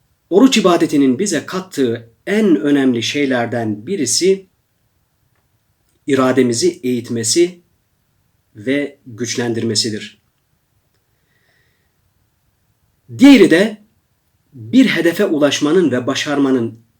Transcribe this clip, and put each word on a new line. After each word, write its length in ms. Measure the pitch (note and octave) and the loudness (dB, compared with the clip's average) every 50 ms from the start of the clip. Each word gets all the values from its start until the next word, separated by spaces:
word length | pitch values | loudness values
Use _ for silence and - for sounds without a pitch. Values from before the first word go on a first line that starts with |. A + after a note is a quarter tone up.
| _ _ _ _ _ _ | _ _ _ _ _ _
oruç 280 | E3 G3 C4 C4 - A3+ | 2 4 4 4 4 2
ibadetinin 640 | F3+ F#3 F3 E3+ E3 D3+ D#3+ C#3+ C#3 C3 B2 B2 | 2 2 2 2 0 0 2 2 2 2 0 0
bize 260 | G3+ - E3 C#3 - | -2 -4 -4 -6 -6
kattığı 640 | - - F#3 F3+ - - D3 C3+ A#2 A2+ A2+ - - _ _ _ | -8 -10 -10 -12 -10 -6 -4 -4 -2 -4 -6 -10 -18 _ _ _
en 300 | - G3 G#3+ A3+ G3+ D#3+ | -4 -2 0 2 2 2
önemli 480 | C3+ D3+ C#3+ C#3+ C#3 C3+ C3 B2 A#2 A2 | 2 2 0 0 2 2 0 0 -2 -4
şeylerden 840 | - - D3 C#3+ C3+ B2+ A#2+ A#2 A2+ A2+ A#2+ A#2 A2 G#2 G#2+ A2 C3 | -4 -4 -4 -2 -2 -2 -2 -4 -4 -4 -6 -4 -6 -6 -8 -8 -8
birisi 600 | G3 F#3+ C#3 A2 - - E3 F#3 F#3+ F#3+ F#3+ _ _ _ _ _ _ _ _ _ _ _ _ _ _ _ _ _ _ _ _ _ _ _ _ _ _ _ _ _ _ _ _ - | -6 -6 -4 -4 -2 -2 0 0 0 -2 -4 _ _ _ _ _ _ _ _ _ _ _ _ _ _ _ _ _ _ _ _ _ _ _ _ _ _ _ _ _ _ _ _ -4
irademizi 720 | C3+ C3 C3 C3 B2+ C3+ B2+ A#2+ A#2 A#2 E3+ F3+ E3+ - - | -2 0 0 0 2 2 2 0 0 0 -2 -2 -2 -2 -6
eğitmesi 760 | B2+ B2+ A#2+ A2+ - B2 A#2 A2 - - E3 F3 F3+ F3+ - _ _ _ _ _ _ _ _ _ _ _ _ _ _ _ _ _ _ _ | -6 -4 -4 -6 -6 -8 -6 -4 -2 0 0 0 0 -2 -12 _ _ _ _ _ _ _ _ _ _ _ _ _ _ _ _ _ _ _
ve 440 | A2 G2+ B2 C3+ C#3+ C#3+ - - _ _ | -12 -6 -4 -4 -4 -4 -6 -10 _ _
güçlendirmesidir. 1160 | - A#2 G#2+ A#2+ A2+ - - A#2+ A#2 A2+ A2+ A2 A2+ G#2+ G#2 - A#2 G#2+ G#2 - - - _ _ _ _ _ _ _ _ _ _ _ _ _ _ _ _ _ _ _ _ _ _ _ _ _ _ _ _ _ _ _ _ _ _ _ _ _ _ _ _ _ _ _ _ _ _ _ _ _ _ _ _ _ _ _ _ _ _ _ B2 A#2 | -20 -12 -10 -8 -8 -6 -6 -4 -4 -4 -4 -4 -2 -2 -2 -2 -2 -4 -8 -10 -14 -20 _ _ _ _ _ _ _ _ _ _ _ _ _ _ _ _ _ _ _ _ _ _ _ _ _ _ _ _ _ _ _ _ _ _ _ _ _ _ _ _ _ _ _ _ _ _ _ _ _ _ _ _ _ _ _ _ _ _ _ 0 4
Diğeri 340 | B3 C#4+ C#4 A3+ F#3+ C#3+ | 6 8 8 8 8 6
de 320 | D#3 E3+ G3+ A3+ G#3+ - _ _ _ _ _ _ _ _ _ _ _ _ _ _ _ | 6 4 2 0 -2 -8 _ _ _ _ _ _ _ _ _ _ _ _ _ _ _
bir 360 | C3 A2 A2 - B3+ C4 G3 | -20 -12 0 2 4 4 4
hedefe 360 | D3 E3+ D#3+ E3+ E3 - G#3 | 2 0 0 -2 0 0 -2
ulaşmanın 680 | D3+ D#3+ C#3+ D3 C#3+ C3 - D3+ D3 D#3+ F#3 F3+ C#3+ | -2 0 0 0 0 0 0 -2 0 2 2 2 2
ve 160 | B2 B2+ A#2+ C3 | 0 -2 -4 -4
başarmanın 720 | C3+ - - D3+ D3 C#3 C#3 C3+ C3 B2+ A#2 A2+ A2 - _ _ _ _ | -6 -6 -6 -4 -2 0 0 0 0 0 -2 -4 -8 -14 _ _ _ _